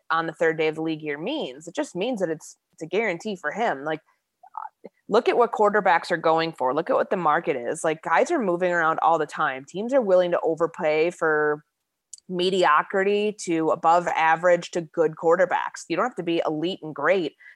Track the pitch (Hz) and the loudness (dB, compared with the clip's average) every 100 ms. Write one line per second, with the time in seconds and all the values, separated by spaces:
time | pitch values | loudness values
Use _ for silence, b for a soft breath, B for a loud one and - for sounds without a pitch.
0 | - 160 165 156 165 160 156 156 160 160 | -4 -2 -2 0 0 2 0 -2 -4 -6
1 | 151 147 170 302 180 127 160 - 302 175 | -6 -8 -6 -6 -8 -10 -10 -8 -6 -4
2 | 214 247 175 160 - - _ - 160 185 | -4 -2 -4 -4 -10 -20 _ -16 -6 -2
3 | 226 170 214 190 147 180 226 139 147 156 | -2 -4 -6 -8 -6 -2 -2 -2 -6 -8
4 | _ _ _ _ - 50 - _ - _ | _ _ _ _ -20 -14 -14 _ -20 _
5 | - 208 247 277 233 - 208 208 196 165 | -2 0 2 2 2 4 2 4 4 2
6 | - 170 165 160 165 160 131 143 175 - | 0 -2 2 2 0 -2 -2 -2 0 0
7 | - 202 165 151 175 135 120 147 165 156 | 0 0 0 0 0 -4 -4 -4 -2 -4
8 | - 165 269 339 202 175 180 175 160 160 | 0 2 2 0 0 0 0 2 2 2
9 | - 165 151 170 156 131 139 175 226 269 | 2 2 0 -2 -4 -4 -10 -8 0 0
10 | 214 180 180 170 151 160 165 160 165 151 | 4 4 4 0 0 -2 -2 -2 0 2
11 | 165 175 160 151 151 151 - _ _ _ | 0 0 0 2 0 -2 -6 _ _ _
12 | _ - - 180 180 190 170 151 180 196 | _ -20 -10 -4 0 2 4 4 2 0
13 | 196 202 208 208 - 165 160 180 165 170 | 0 0 0 -4 -2 0 0 2 4 2
14 | 175 160 160 165 180 175 170 185 165 - | 2 0 2 2 4 2 0 -6 -4 0
15 | 156 156 170 160 180 110 - - - 165 | -2 0 2 4 2 0 -4 -8 -6 -2
16 | 233 - 175 165 - 156 170 190 156 143 | -2 -4 -4 -2 -2 -2 -4 -6 -10 -2
17 | 143 190 156 - B | 2 2 0 -8 B